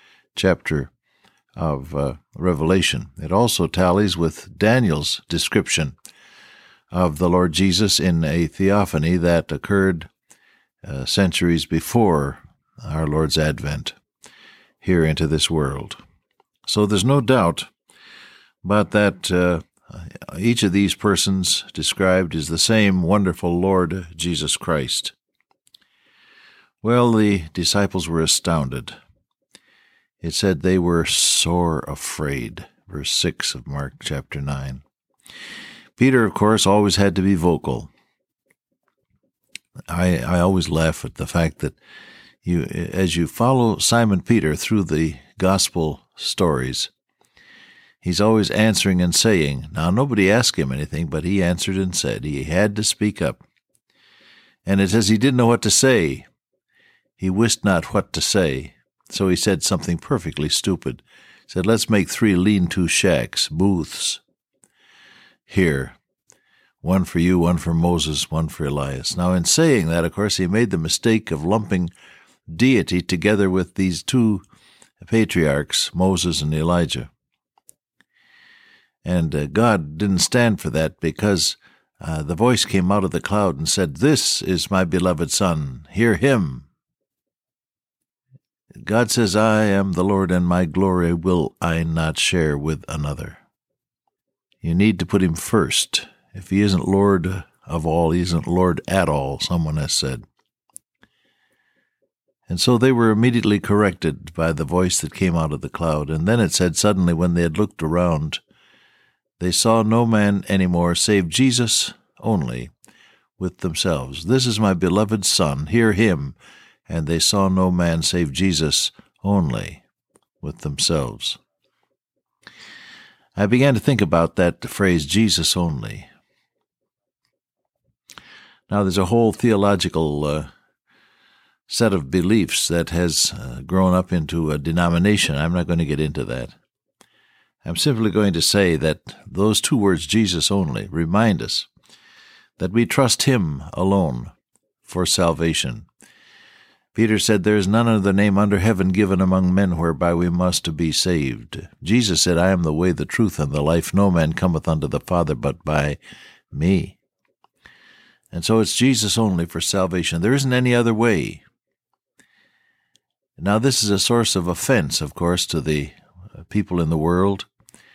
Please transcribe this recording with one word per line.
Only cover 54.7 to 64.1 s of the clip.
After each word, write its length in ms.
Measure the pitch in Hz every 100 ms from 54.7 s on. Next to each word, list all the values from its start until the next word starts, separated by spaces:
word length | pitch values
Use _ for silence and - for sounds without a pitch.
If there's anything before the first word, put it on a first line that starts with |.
| 98
it 80 | 98
says 200 | 110 98
he 100 | 110
didn't 180 | 135 123
know 120 | 117
what 120 | 117
to 100 | 107
say. 540 | - 135 120 78 65 - _ _ _ _ _ _ _ _
He 140 | _ 95
wist 340 | 92 117 -
not 300 | 104 87 -
what 220 | 104 -
to 80 | -
say. 500 | - 101 82 65 - - _ _ _
So 180 | - 95
he 80 | 90
said 260 | - 90
something 360 | - 90 - 85
perfectly 500 | - 123 80 71 76
stupid. 540 | - - 90 - 60 _ _ - -
He 60 | -
said, 180 | 92 92
"Let's 240 | 113 -
make 180 | 104 90
three 280 | - 110 90
lean-to 520 | 98 104 85 - 85
shacks, 600 | - 95 76 57 - -
booths 720 | 78 98 90 73 - -